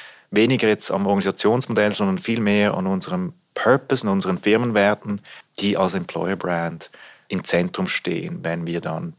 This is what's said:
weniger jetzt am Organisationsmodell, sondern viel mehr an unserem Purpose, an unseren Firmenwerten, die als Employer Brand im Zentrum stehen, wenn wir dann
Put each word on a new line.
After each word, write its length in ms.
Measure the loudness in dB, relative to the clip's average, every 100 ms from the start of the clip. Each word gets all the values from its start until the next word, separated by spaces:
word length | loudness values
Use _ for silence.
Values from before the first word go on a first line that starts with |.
| -18 -20 _
weniger 360 | 2 4 4 2
jetzt 220 | 2 0
am 160 | 0 2
Organisationsmodell, 880 | 2 0 0 2 2 2 2 2
sondern 240 | 2 0 0
viel 220 | -2 0
mehr 340 | 2 4 2
an 140 | 0 -2
unserem 460 | -2 -2 -4 -4 -8 _
Purpose, 540 | -2 4 4 2 -2 0
an 60 |
unseren 260 | 0 0 -2
Firmenwerten, 840 | 2 2 2 2 4 2 -2 -8 -10 -20 -14 -4
die 180 | -2 2
als 160 | 0
Employer 440 | -2 -4 -4 -2 -2
Brand 520 | -2 -2 -4 -6 -14 -20 -20 -20 -8
im 180 | -6 0
Zentrum 420 | 0 0 -2 -4
stehen, 520 | -4 -4 -4 -6 -6
wenn 240 | -6 -6 -4
wir 140 | -6
dann 320 | -6 -6 -8